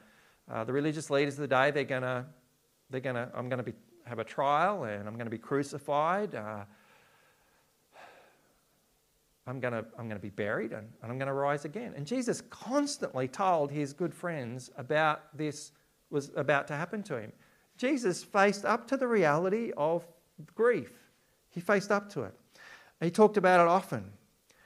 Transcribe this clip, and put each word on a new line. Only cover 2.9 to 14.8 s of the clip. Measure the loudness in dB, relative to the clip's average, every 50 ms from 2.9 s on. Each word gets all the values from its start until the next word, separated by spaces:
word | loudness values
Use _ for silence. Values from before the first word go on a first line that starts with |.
they're | -8 -6
gonna, | -4 -4 -4 -4 -6 -6 -8
I'm | -8 -6 -4
gonna | -4 -4 -4
be, | -6 -10 -12 -16 _ -20 -20 -16
have | -10 -8 -8
a | -8
trial | -4 -2 0 2 2 4 4 4 2 0 -2 -4
and | -6 -6 -6 -8
I'm | -8 -8
gonna | -8 -6 -6
be | -8 -8
crucified. | -4 -2 -2 0 0 -2 -8 -8 -4 -2 0 2 2 2 0 0 -2 -4 -6
Uh, | -8 -8 -8 -10 -10 -12 -14 -18 _ _ _ _ _ _ _ _ _ _ _ _ _ _ _ _ _ _ _ _ _ _ _ _ -20 -20 -20 -20 -20 -20 _ _ _ _ _ _ _ _ _ _ _ _ _ _ _ _ _ _ _ _ _ _ _ _
I'm | -12 -6 -4
gonna, | -4 -2 -2 -4 -6 -8 -10
I'm | -10 -8
gonna | -8 -8 -8
be | -10 -8
buried | -6 -4 -2 -2 -2 -2 -4 -6 -8
and, | -10 -12 -14 -16 -14
and | -12 -10
I'm | -6
gonna | -6 -4 -4 -2
rise | 0 0 0 0 -2 -4
again." | -8 -10 -10 -10 -10 -10
And | -10 -6
Jesus | -4 -4 -2 -2 -2 -4 -4 -6 -12
constantly | -18 -14 -8 -2 0 0 0 0 -4 -6 -8 -6 -2 -2 -4
told | -2 -2 0 2 2 4 2 2 0
his | -2 -4 -4 -4 -4
good | -4 -4 -6 -4
friends | -6 -6 -6 -6 -6 -6 -8 -8 -10 -12 -14 -14
about | -10